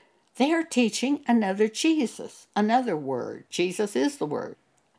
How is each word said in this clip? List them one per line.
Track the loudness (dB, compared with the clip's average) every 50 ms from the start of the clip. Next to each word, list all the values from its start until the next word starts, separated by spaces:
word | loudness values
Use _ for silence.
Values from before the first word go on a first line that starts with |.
| _ _ _ _ _ _ -2
they're | 0 0 2 2 0 -2
teaching | 0 2 2 2 2 0 -2 -2 -2 -2 -2 0
another | 2 2 2 2 2 2 2 0 0
Jesus, | 0 0 0 2 2 2 0 -2 -4 -8 -14 -14 -14 -18 -14 _ -2
another | 0 2 4 4 2 2 0 -2
word. | -4 -2 -4 -4 -4 -4 -6 -8 -12 -14 -6
Jesus | -2 0 0 0 0 -2 -2 -2 0
is | 0 0 0 0
the | -2 -6
word. | -4 -4 -4 -6 -8 -12 _ _ _ _ _ _ _ _